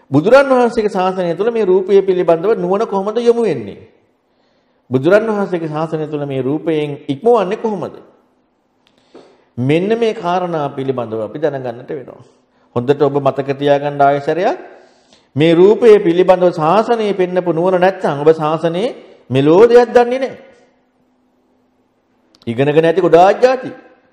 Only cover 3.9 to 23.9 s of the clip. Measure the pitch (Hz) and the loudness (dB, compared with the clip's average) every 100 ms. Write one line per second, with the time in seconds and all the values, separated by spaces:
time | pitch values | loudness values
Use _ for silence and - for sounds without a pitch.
3.9 | _ _ _ _ _ _ _ _ _ _ | _ _ _ _ _ _ _ _ _ _
4.9 | 127 151 202 226 208 190 175 160 147 160 | -4 2 2 0 -4 -4 -6 -6 -6 -6
5.9 | 160 151 147 143 135 127 151 160 156 147 | -6 -6 -8 -6 -4 -4 -4 -2 -4 -4
6.9 | 143 - 135 226 240 180 220 220 196 120 | -8 -8 -4 0 0 0 -4 -6 -6 -10
7.9 | - - _ _ _ _ _ _ _ _ | -14 -20 _ _ _ _ _ _ _ _
8.9 | _ _ - - _ _ - 131 160 190 | _ _ -20 -20 _ _ -6 -2 0 0
9.9 | 226 226 - 175 180 180 165 143 135 135 | -2 -2 -4 -4 -4 -4 -4 -6 -6 -6
10.9 | 127 113 110 107 151 151 139 127 117 135 | -6 -6 -8 -8 -4 -4 -4 -8 -12 -12
11.9 | 156 123 - _ _ _ _ _ 120 123 | -14 -14 -20 _ _ _ _ _ -4 -2
12.9 | 139 143 139 135 135 135 139 143 139 147 | 0 0 0 -2 -4 -6 -4 0 0 -2
13.9 | 143 139 143 143 160 202 359 - - _ | 0 2 2 -2 -2 -2 -4 -10 -20 _
14.9 | _ _ _ _ 131 160 165 190 214 240 | _ _ _ _ 0 2 6 4 6 6
15.9 | 208 175 170 180 185 180 170 156 190 226 | 6 4 2 2 2 2 0 0 0 0
16.9 | 233 214 185 180 180 175 160 180 185 185 | -2 -2 -2 -2 -2 -2 -2 -2 0 0
17.9 | 190 208 143 147 160 156 160 165 175 240 | 0 -4 0 0 2 -2 -2 -4 -4 -6
18.9 | - - - - 131 143 175 233 240 233 | -8 -18 -20 -4 0 4 6 6 6 4
19.9 | 240 240 254 254 - - _ _ _ _ | 2 2 -2 -6 -10 -20 _ _ _ _
20.9 | _ _ _ _ _ _ _ _ _ _ | _ _ _ _ _ _ _ _ _ _
21.9 | _ _ _ _ _ - 117 139 147 165 | _ _ _ _ _ -8 -2 0 2 2
22.9 | 165 175 160 185 214 247 262 - - - | 0 4 6 6 4 2 0 -6 -16 -20